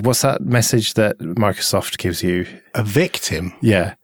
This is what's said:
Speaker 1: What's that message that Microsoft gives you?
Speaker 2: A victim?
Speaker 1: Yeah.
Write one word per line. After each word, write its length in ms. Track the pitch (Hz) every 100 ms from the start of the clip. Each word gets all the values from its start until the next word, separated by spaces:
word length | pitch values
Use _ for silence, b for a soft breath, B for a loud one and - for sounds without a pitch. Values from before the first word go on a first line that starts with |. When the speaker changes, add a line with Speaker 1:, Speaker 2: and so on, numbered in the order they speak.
Speaker 1:
What's 200 | 110 120
that 220 | 135 -
message 500 | - 120 117 123 107
that 240 | - 107 -
Microsoft 800 | 80 87 104 92 - 98 - -
gives 260 | 92 85
you? 240 | 90 90 90 - _
Speaker 2:
A 80 | -
victim? 720 | 107 104 175 - - 82 90 -
Speaker 1:
Yeah. 320 | 120 98 82 -